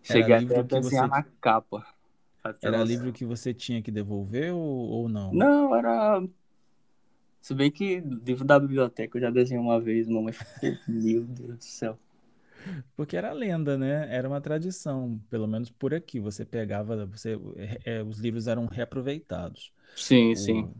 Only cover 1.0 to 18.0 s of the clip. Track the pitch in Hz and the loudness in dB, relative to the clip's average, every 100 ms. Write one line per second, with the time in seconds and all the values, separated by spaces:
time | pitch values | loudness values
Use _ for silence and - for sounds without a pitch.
1 | 135 139 151 _ 120 110 - 104 - _ | 2 0 -2 _ 2 2 0 -12 -12 _
2 | _ _ _ _ 110 110 107 110 113 120 | _ _ _ _ -10 -4 -2 0 0 0
3 | 127 113 120 117 131 120 - 117 110 107 | -4 -6 -6 -4 -6 -6 -6 -6 -4 -6
4 | 101 101 98 120 160 175 156 131 117 110 | -4 -6 -4 -4 -4 -4 -4 -4 -4 -2
5 | 117 107 98 131 269 285 277 233 233 233 | -2 -4 0 4 6 6 4 4 4 2
6 | 214 202 185 - _ _ _ _ _ _ | 4 2 0 -10 _ _ _ _ _ _
7 | _ _ _ _ - 135 143 147 202 180 | _ _ _ _ -8 2 2 2 -2 -2
8 | 156 120 120 127 143 143 139 135 123 - | -4 -8 -4 -2 6 6 8 0 0 -2
9 | 113 127 120 123 127 123 117 117 113 113 | -6 -2 0 2 2 2 2 2 2 0
10 | 113 113 110 113 110 - 113 - - 113 | 0 0 -2 -6 -14 -4 -4 -4 -6 -2
11 | 113 113 117 123 120 117 - - 113 110 | 2 0 -2 -12 -12 -14 -16 -8 -8 -8
12 | _ _ _ _ _ - 190 165 - - | _ _ _ _ _ -18 -12 -12 -12 -12
13 | 151 175 214 294 220 165 143 135 135 147 | -8 -6 -6 -6 -4 -2 0 0 0 -2
14 | 151 123 131 143 147 156 175 185 151 135 | -2 -4 -2 -6 -4 -4 -4 -8 -6 -6
15 | 127 110 - 113 107 110 120 _ 135 160 | -6 -8 -6 -4 -2 -4 -6 _ -4 -4
16 | 165 123 104 101 110 117 104 104 107 110 | -4 -8 -6 -8 -8 -6 -4 -4 -4 -6
17 | 101 107 117 107 95 87 101 117 - 113 | -6 -8 -8 -8 -8 -12 -10 -10 -6 -6